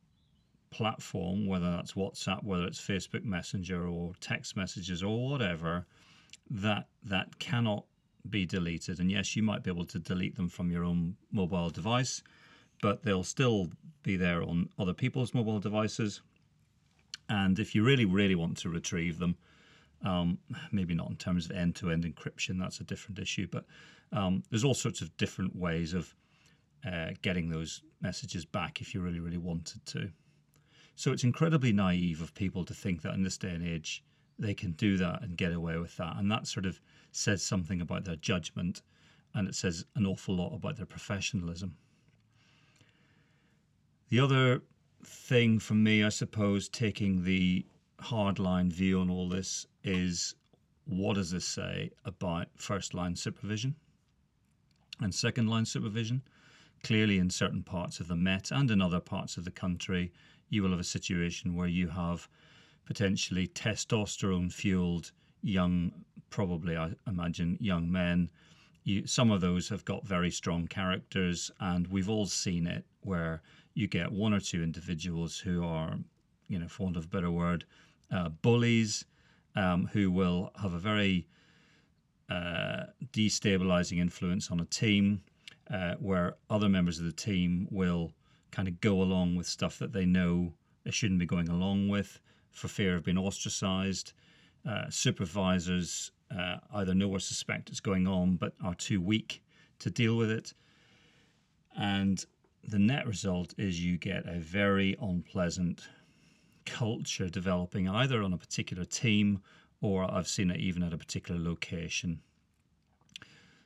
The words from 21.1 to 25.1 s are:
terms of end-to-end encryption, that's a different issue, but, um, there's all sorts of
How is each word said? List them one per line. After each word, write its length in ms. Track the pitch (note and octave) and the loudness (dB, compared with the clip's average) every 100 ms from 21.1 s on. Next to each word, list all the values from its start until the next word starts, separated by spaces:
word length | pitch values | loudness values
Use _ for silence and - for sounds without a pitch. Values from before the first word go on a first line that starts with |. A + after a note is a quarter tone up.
| - | -6
terms 300 | - F2 E2 | -2 0 0
of 60 | |
end-to-end 520 | - F2 - F2+ E2 | -2 0 0 -2 0
encryption, 540 | E2+ - - - - F#2 | -2 -6 -10 -8 -6 -4
that's 220 | F#2 - | -6 -8
a 40 | |
different 340 | F2 F#2+ - F#2 | -10 -10 -10 -8
issue, 280 | E2+ - F2 | -6 -4 -4
but, 180 | - - - - - _ | -6 -10 -18 -20 -20 _
um, 300 | C3 F#2+ F#2+ - | -2 2 0 0
there's 140 | A2+ | 0
all 100 | C3+ | 2
sorts 260 | A#2 - - | 0 -2 -6
of 160 | E2 | -10